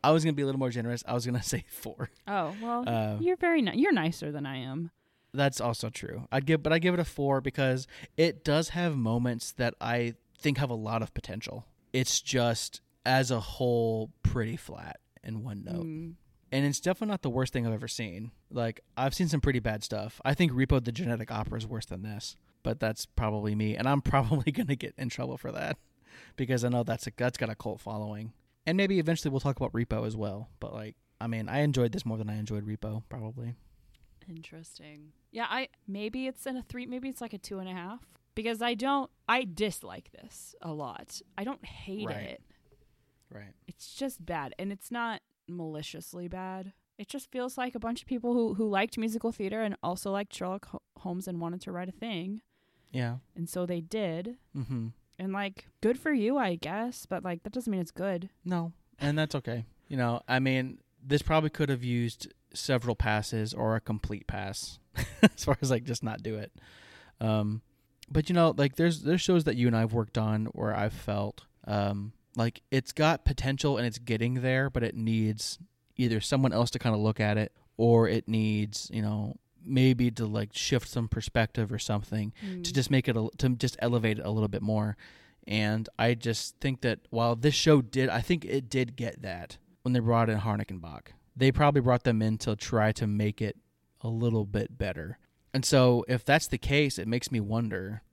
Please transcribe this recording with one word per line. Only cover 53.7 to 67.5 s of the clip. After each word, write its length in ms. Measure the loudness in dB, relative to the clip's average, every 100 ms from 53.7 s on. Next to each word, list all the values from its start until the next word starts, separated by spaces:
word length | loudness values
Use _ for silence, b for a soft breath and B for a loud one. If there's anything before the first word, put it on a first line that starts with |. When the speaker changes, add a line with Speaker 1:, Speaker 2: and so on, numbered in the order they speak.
| -4
Speaker 2:
did. 560 | -4 -4 -2 -4 -8 -12 _ -10
Speaker 1:
Mm-hmm. 320 | -6 -4 -6 -10 _ -10
Speaker 2:
And, 140 | -8
like, 340 | -6 -6 -10 -20 _
good 180 | 0 2
for 140 | 2
you, 260 | 2 2 2
I 160 | 0 -2
guess, 500 | -4 -4 -6 -8 -8
but, 160 | -6
like, 200 | -4 -8
that 100 | -6
doesn't 180 | -6 -2
mean 100 | -2
it's 100 | -2
good. 400 | -4 -4 -4 -6 _
Speaker 1:
No, 280 | -4 -2 -2 -8 _ _
and 200 | 0 2
that's 160 | 0
okay. 300 | -2 -4 -6 -8 _ _
You 80 | 0
know, 240 | 0 0 0
I 120 | 2
mean, 380 | 4 2 -2 -8 _ _
this 160 | 0 0
probably 300 | 4 4 2
could 180 | 0 0
have 160 | 0
used 480 | 0 0 0 -4 -16 _ _
several 420 | -10 0 0 2 0
passes 560 | 2 2 0 -4 -4
or 240 | -2 0 0
a 40 |
complete 460 | -2 -4 -4 -8 -6
pass 520 | -6 -6 -8 -10 -14 _ -6
<laughs> 200 | -6 4
as 220 | 4 4
far 140 | -2 0
as, 100 | 2
like, 140 | 0
just 180 | 0 -6
not 200 | -4 -6
do 140 | -6 -6
it. 160 | -10 -16 B B B B B _
Um, 400 | 2 2 2